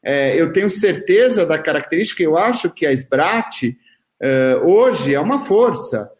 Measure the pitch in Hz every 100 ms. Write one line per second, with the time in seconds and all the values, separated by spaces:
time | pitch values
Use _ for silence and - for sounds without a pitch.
0 | - 139 139 135 165 190 202 190 208 -
1 | - 190 254 220 165 156 156 147 - 165
2 | 214 - 165 160 214 240 175 - 151 131
3 | 131 135 160 226 - - 120 127 _ _
4 | _ _ 135 131 131 127 160 202 254 208
5 | 139 139 175 269 - 196 240 - - 113
6 | 101 -